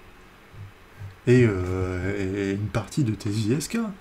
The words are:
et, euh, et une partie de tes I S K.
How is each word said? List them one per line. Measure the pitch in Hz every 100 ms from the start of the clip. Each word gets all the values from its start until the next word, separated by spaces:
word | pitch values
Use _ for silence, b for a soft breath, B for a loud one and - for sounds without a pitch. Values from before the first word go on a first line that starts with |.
| - - - - - - - - - - 101 - -
et, | 123 117
euh, | 95 90 92 92 92 92 101 95 101 98
et | 98
une | 104
partie | - - -
de | 123
tes | 104 107
I | 104 104
S | 143 -
K. | 233 226 196